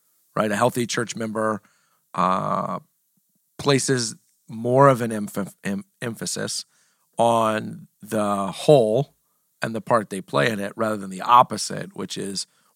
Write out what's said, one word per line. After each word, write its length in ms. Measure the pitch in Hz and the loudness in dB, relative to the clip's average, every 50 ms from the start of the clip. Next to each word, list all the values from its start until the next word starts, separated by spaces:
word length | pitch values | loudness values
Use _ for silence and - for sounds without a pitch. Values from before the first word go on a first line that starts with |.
| _ _ _ _ _ _ _ | _ _ _ _ _ _ _
Right? 160 | 107 107 107 | -2 -2 0
A 40 | 101 | 0
healthy 300 | 101 120 127 - 123 120 | 2 0 0 0 -2 -4
church 300 | 107 - 123 117 107 - | -2 -4 -4 -4 -6 -6
member, 440 | 117 113 110 107 110 110 110 107 101 - _ _ _ _ _ _ _ _ _ - | -8 -8 -6 -4 -2 -2 -2 -2 -4 -8 _ _ _ _ _ _ _ _ _ -2
uh, 640 | - 90 92 92 95 101 101 98 98 98 98 95 - - _ _ _ _ _ _ _ _ _ _ _ _ _ _ - | 0 0 2 2 0 0 -2 -2 -2 -4 -4 -8 -10 -12 _ _ _ _ _ _ _ _ _ _ _ _ _ _ -4
places 560 | - 139 143 127 - - 135 127 117 107 90 - _ _ _ _ _ | 0 2 2 2 2 2 0 0 -2 -4 -8 -12 _ _ _ _ _
more 400 | - 113 110 117 120 127 135 139 | -16 -10 -6 -2 2 6 6 8
of 140 | 139 131 113 | 8 6 4
an 100 | 120 113 | 0 -4
emph-, 420 | 110 107 104 101 - 104 98 87 - _ - | -4 -6 -6 -6 -6 -6 -8 -8 -10 _ -6
em-, 200 | 98 101 98 - _ _ _ | -6 -6 -6 -8 _ _ _
emphasis 640 | 127 120 107 - - 90 - 104 107 104 - - - - _ _ _ _ _ _ _ _ _ - | -8 -8 -8 -6 -6 -6 -6 -6 -6 -6 -6 -8 -10 -12 _ _ _ _ _ _ _ _ _ 2
on 720 | 117 117 117 113 113 110 110 107 113 110 110 - - - _ _ | 2 4 4 2 2 0 0 -2 -4 -8 -12 -14 -16 -20 _ _
the 520 | - 104 110 110 104 101 101 98 98 95 | -10 -4 -2 -2 0 0 0 -2 -2 -4
whole 640 | - - - - 151 139 113 107 107 127 143 - _ _ _ _ _ _ _ _ _ _ | -6 0 4 6 6 6 6 4 2 0 0 -4 _ _ _ _ _ _ _ _ _ _
and 140 | - 123 113 | -8 -6 -6
the 60 | 107 | -8
part 300 | - - 123 113 101 - | -2 0 0 0 0 -2
they 100 | 101 95 | -8 -10
play 280 | 90 - - 143 143 123 | -8 -4 -2 0 0 0
in 120 | 110 98 | 0 -2
it 120 | 98 101 - | -6 -8 -6
rather 200 | 113 113 107 107 | -4 -4 -2 -4
than 140 | 104 98 95 | -4 -8 -10
the 120 | 95 92 | -12 -6
opposite, 720 | 95 110 120 123 131 - 113 104 - - 101 101 95 95 - | 2 6 8 8 8 6 0 -6 -6 -6 -8 -8 -10 -10 -10
which 200 | 101 98 - - | -10 -10 -8 -8
is 300 | 107 98 98 98 95 - - _ _ _ _ _ | -8 -8 -6 -8 -8 -10 -10 _ _ _ _ _